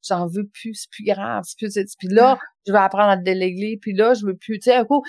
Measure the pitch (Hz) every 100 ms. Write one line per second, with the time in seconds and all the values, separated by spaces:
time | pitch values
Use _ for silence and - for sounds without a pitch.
0 | - 180 175 190 202 - 226 214 - -
1 | 208 196 208 208 180 - 214 202 196 -
2 | 185 208 254 254 - _ 202 202 190 196
3 | 208 185 180 185 185 185 214 220 220 190
4 | 226 233 202 190 - 214 254 247 240 285